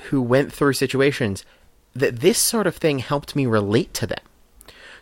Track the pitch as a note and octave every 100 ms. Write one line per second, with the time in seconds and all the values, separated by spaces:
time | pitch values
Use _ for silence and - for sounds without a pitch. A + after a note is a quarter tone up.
0 | - C#3 A#2+ C3 - - C#3+ C3 C3 C3
1 | C#3 C3+ A2 F#2+ - _ _ _ _ C3
2 | C3+ A#2 E3 A3+ - A3+ F#3+ - D#3+ C#3
3 | - C#3+ - D3 C3 A2 G2+ A2 - -
4 | G2 - - _ _ _ - - - -